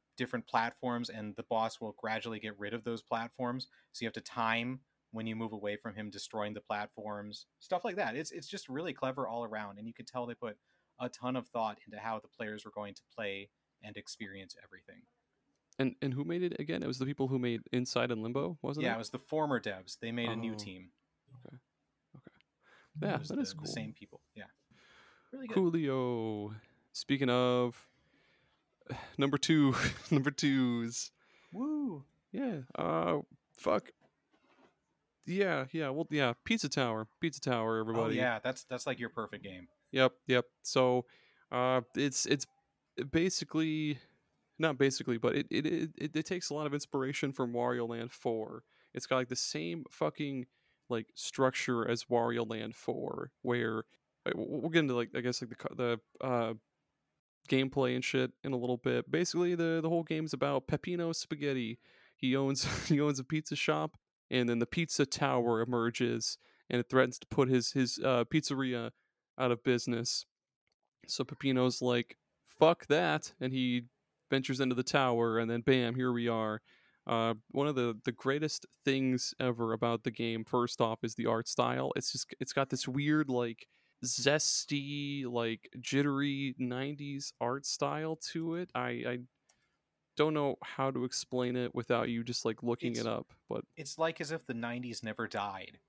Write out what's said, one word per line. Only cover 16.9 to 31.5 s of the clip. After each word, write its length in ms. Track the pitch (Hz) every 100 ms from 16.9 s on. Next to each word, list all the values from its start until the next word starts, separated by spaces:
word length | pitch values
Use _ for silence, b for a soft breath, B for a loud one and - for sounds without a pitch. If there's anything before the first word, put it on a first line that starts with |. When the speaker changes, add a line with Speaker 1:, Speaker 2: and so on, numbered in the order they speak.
| 127
Speaker 2:
the 80 | 131
people 200 | 143 131
who 100 | 135
made 220 | 123 117 -
Inside 400 | 123 123 123 120
and 100 | 113
Limbo, 360 | 110 131 165 165
wasn't 220 | 135 143
Speaker 1:
Yeah, 80 | 127
Speaker 2:
it? 40 | 113
Speaker 1:
it 20 |
was 120 | 113
the 80 | -
former 400 | - 156 151 127
devs. 400 | 107 95 92 -
They 140 | 113
made 160 | 117 117
a 80 | 110
new 160 | 113
Speaker 2:
Oh. 40 | 107
Speaker 1:
team. 320 | 101 92 92 _ _ _ _
Speaker 2:
Okay. 220 | 123 - 127 _ _ _ _ _
Okay. 220 | 139 - - _ _ b b b 151
Yeah, 140 | 151
Speaker 1:
It 40 | 151
was 80 | 151
Speaker 2:
that 80 | 277
Speaker 1:
the, 40 |
Speaker 2:
is 100 | 269
Speaker 1:
the 60 | 160
Speaker 2:
cool. 100 | 151
Speaker 1:
same 260 | - 110
people. 260 | - 104 - _ -
Yeah. 80 | 95 _ _ b b b b b _
Really 160 | 269 254
good. 80 | 202
Speaker 2:
Coolio. 1000 | 180 165 143 131 123 120 113 107 104 107 B B B
Speaking 380 | - - 139 135
of, 580 | 123 123 123 123 - - b b b b b b b _ _ -
<sighs> 300 | - - -
number 200 | 139 139
two, 360 | - 156 139 123 -
<laughs> 180 | - -
number 200 | 147 135
twos. 800 | 135 147 135 127 120 117 117 - b b b _